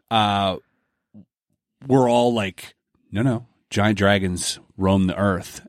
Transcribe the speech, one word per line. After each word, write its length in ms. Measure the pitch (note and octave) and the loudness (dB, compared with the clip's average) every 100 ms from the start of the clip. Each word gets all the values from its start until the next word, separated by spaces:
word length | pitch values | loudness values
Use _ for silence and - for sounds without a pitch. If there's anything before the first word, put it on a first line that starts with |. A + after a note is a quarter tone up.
| - | -4
uh, 460 | A2+ G#2 G2+ G2 F2+ - _ _ _ _ G#2+ - _ _ _ _ _ C3+ | -2 0 0 -2 -4 -10 _ _ _ _ -20 -20 _ _ _ _ _ 0
we're 220 | C3 B2 | 2 4
all 240 | A#2+ A#2+ | 4 2
like, 420 | A#2 G2 - - - _ _ _ | 0 -4 -8 -18 -20 _ _ _
"No, 100 | G2 | -2
no, 260 | C3+ A2 A#2+ _ _ | 0 0 -6 _ _
giant 280 | G#2+ G#2 G2+ | -2 0 2
dragons 600 | G2 G2+ F#2+ F2+ - - - - | 2 2 0 -6 -8 -10 -14 -4
roam 300 | F#2+ G2 F#2 | 0 2 2
the 80 | F2+ | 0
earth." 480 | G2+ F2+ - - | -2 -2 -6 -18